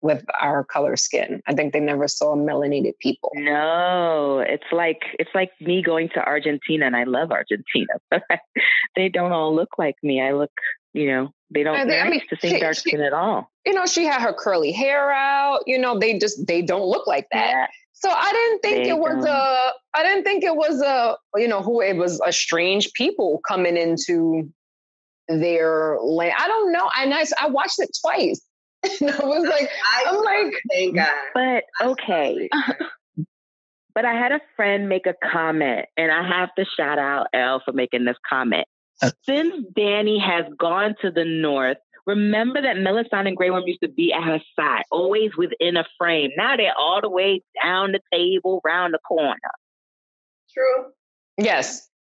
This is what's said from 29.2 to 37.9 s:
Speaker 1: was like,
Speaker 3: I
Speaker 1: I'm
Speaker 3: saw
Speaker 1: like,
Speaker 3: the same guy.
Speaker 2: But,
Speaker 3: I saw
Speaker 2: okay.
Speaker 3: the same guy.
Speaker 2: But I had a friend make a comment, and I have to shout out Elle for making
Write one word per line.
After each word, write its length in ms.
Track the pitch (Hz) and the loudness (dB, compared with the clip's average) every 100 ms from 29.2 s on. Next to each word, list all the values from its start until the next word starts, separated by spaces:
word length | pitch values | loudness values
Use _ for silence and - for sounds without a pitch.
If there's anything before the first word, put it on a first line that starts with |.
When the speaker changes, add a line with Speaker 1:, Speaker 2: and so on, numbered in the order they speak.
| 277 | 0
Speaker 1:
was 180 | 302 | 0
like, 260 | 339 302 269 - - | 2 0 0 -2 0
Speaker 3:
I 120 | 240 262 | 2 2
Speaker 1:
I'm 80 | 392 | 2
Speaker 3:
saw 60 | |
Speaker 1:
like, 320 | 440 403 381 | 2 2 0
Speaker 3:
the 60 | - 240 | -2 -4
same 220 | 180 185 | 0 0
guy. 140 | 170 156 143 139 | 2 0 0 -4
Speaker 2:
But, 80 | - 254 247 - - | -2 0 0 -4 -2
Speaker 3:
I 20 | |
saw 60 | 240 | -2
Speaker 2:
okay. 440 | 262 - 175 139 - | -2 -2 0 0 -2
Speaker 3:
the 40 | |
same 100 | - 302 269 - - - _ - | -2 -2 -2 -4 -6 -12 _ -12
guy. 60 | 156 _ _ _ _ _ _ | -12 _ _ _ _ _ _
Speaker 2:
But 120 | - 240 | -2 0
I 80 | |
had 180 | 233 247 | 0 0
a 80 | 294 - - | -2 -4 -2
friend 320 | 208 202 202 | 0 0 0
make 180 | 190 185 | 0 0
a 80 | 180 - | -2 -2
comment, 540 | 170 160 160 143 113 - - | 0 0 0 0 0 -4 -2
and 120 | 165 | 0
I 160 | 156 180 | 0 0
have 300 | 180 180 - | -2 -2 -2
to 60 | 190 - | -4 -2
shout 200 | 147 147 | -2 0
out 300 | 139 139 117 | 0 -2 -2
Elle 280 | 123 127 131 - | 0 0 -2 -2
for 80 | |
making 320 | 131 127 | -2 -2